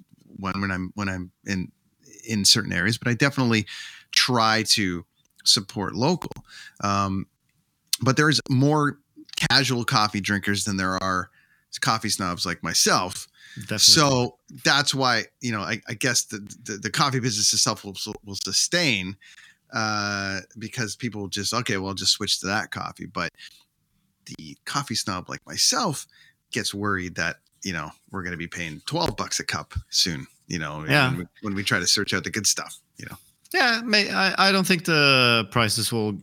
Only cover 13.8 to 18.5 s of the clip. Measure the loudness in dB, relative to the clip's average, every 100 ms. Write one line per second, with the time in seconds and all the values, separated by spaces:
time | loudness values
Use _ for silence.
13.8 | 6 8 6 4 0 -4 _ -4 2 2
14.8 | 2 0 2 2 -2 _ -4 -4 -2 -6
15.8 | -8 -4 0 0 -2 -8 -12 -16 -12 -10
16.8 | -6 -2 0 0 -2 0 0 2 0 -2
17.8 | -8 -10 -10 -10 -10 -8 -4